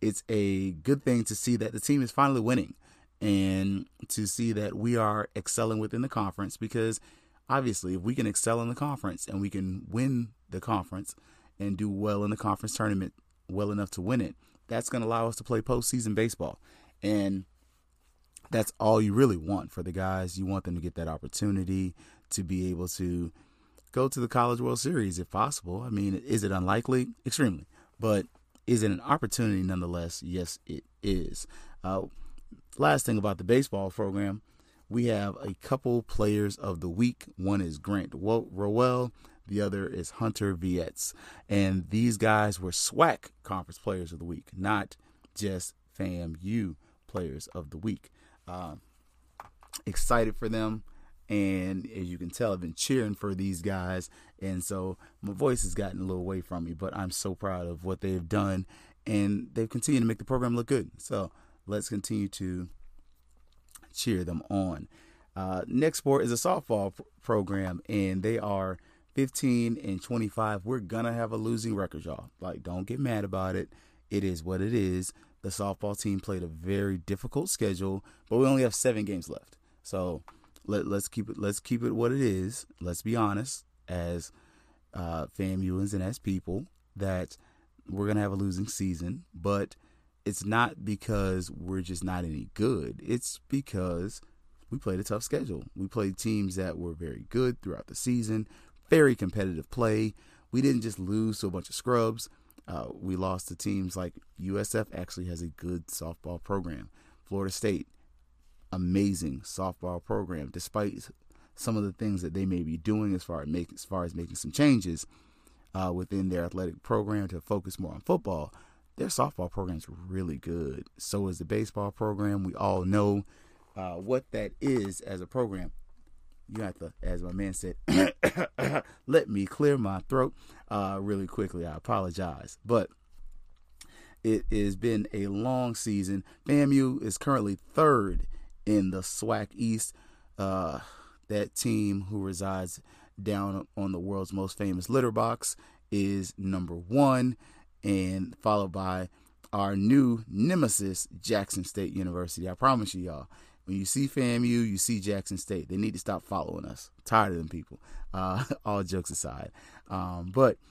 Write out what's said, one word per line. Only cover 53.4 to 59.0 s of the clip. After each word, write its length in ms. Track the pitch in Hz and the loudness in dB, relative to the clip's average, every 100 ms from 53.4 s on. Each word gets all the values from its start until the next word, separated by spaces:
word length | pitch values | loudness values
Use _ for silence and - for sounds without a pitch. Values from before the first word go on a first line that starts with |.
| 98 90 | -2 -2
guys. 480 | 90 95 90 92 90 - - - | -2 -2 -2 -4 -6 -14 -20 -10
And 220 | 95 90 | -6 -4
so 340 | 90 98 92 92 - _ | -4 -4 -4 -6 -14 _
my 120 | 196 | -8
voice 300 | 101 139 123 | 0 2 2
has 120 | 98 87 | 0 -2
gotten 240 | 98 92 | -4 -4
a 40 | |
little 180 | 92 92 | -4 -4
away 200 | 90 95 | -4 -4
from 220 | 87 87 | -6 -6
me, 100 | 85 | -6
but 220 | 82 92 87 | -6 -6 -4
I'm 160 | 92 | -4
so 240 | 90 101 90 | -4 -4 -4
proud 320 | 101 90 87 | -4 -4 -4
of 160 | 85 | -6
what 180 | 90 92 | -4 -4
they've 260 | 98 92 82 | -2 -2 0
done. 380 | 104 98 92 92 - - _ | 2 2 0 -4 -10 -20 _